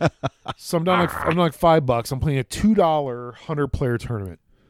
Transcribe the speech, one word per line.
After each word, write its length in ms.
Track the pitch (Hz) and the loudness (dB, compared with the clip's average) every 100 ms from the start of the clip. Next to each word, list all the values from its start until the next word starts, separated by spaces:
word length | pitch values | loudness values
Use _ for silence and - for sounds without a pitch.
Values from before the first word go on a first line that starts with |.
| - - 131 - - - | -2 -2 -8 -8 -12 -12
So 180 | - 170 | -6 -2
I'm 60 | 175 | 0
down 140 | 180 | 2
like, 120 | 170 - | 0 -2
I'm 80 | 160 | -2
down 60 | 170 | 0
like 160 | 170 | 0
five 320 | - 170 160 127 | 2 4 4 4
bucks. 260 | 117 - | 0 -2
I'm 80 | 131 | -4
playing 200 | 156 135 | -2 -2
a 40 | |
two 300 | - - 214 | -4 0 2
dollar 600 | 208 165 156 135 120 123 | 4 4 2 -2 -6 -10
hundred 340 | - - 147 143 | -14 -6 -4 -2
player 300 | - 131 117 | -2 -2 -2
tournament 420 | - 110 92 - _ _ | -4 -6 -8 -12 _ _